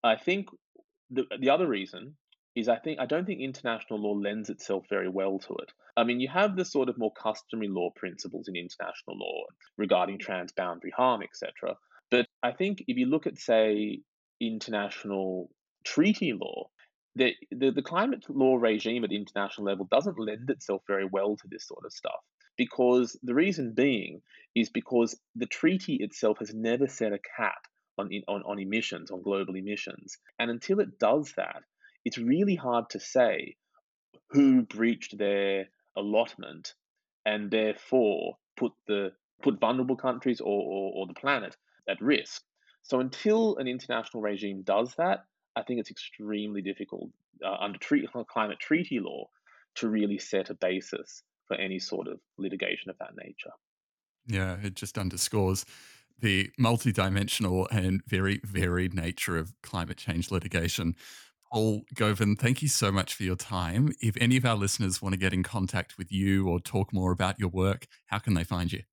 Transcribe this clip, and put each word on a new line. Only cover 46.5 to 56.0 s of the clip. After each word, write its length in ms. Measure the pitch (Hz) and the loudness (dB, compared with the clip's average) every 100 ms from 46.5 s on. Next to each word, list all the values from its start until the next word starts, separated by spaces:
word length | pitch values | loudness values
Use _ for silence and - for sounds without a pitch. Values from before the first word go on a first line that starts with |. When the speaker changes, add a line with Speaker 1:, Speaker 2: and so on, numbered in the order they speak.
| 101 | -4
Speaker 1:
difficult, 480 | 92 98 101 87 - _ _ _ | -6 -6 -8 -10 -12 _ _ _
uh, 120 | 95 98 | -6 -4
under 180 | 101 92 | -4 -6
tre-, 280 | - 147 - 123 110 | 0 2 2 -8 -6
climate 320 | 120 107 - | -2 -2 -4
treaty 400 | - 151 - 123 | 0 0 2 -4
law 280 | 92 64 - _ _ _ _ - | -4 -8 -12 _ _ _ _ -4
to 120 | 117 | 0
really 300 | 110 104 101 | 2 2 0
set 320 | - 98 92 | -2 -2 -2
a 40 | |
basis 680 | 101 92 95 - - - - _ _ _ | -2 -2 -2 -4 -10 -10 -20 _ _ _
for 80 | - | -4
any 240 | 95 95 | -4 -4
sort 260 | - 92 - | -4 -6 -6
of 140 | - _ - | -10 _ -8
litigation 520 | 95 98 90 90 95 | -6 -4 -4 -4 -8
of 60 | - | -12
that 160 | - - | -14 -14
nature. 340 | - - - - _ _ _ _ _ _ - | -18 -16 -18 -18 _ _ _ _ _ _ -6
Speaker 2:
Yeah, 300 | 98 95 90 | -2 -2 -4
it 140 | 101 92 | -8 -8
just 200 | 101 - | -8 -4
underscores 680 | 92 90 - 110 95 95 - - - - | -4 -2 0 2 2 2 -4 -18 -20 -20